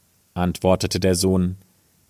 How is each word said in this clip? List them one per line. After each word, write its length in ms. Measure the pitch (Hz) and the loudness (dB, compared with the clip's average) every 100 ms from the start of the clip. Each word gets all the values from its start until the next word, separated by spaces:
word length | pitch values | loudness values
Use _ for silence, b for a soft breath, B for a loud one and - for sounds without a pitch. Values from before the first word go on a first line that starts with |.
| _ _ _ | _ _ _
antwortete 640 | - 90 82 92 90 92 95 | -4 -4 0 0 0 -2 -2
der 160 | 92 | 0
Sohn. 440 | 87 95 92 90 95 _ _ _ _ | 2 2 2 0 -4 _ _ _ _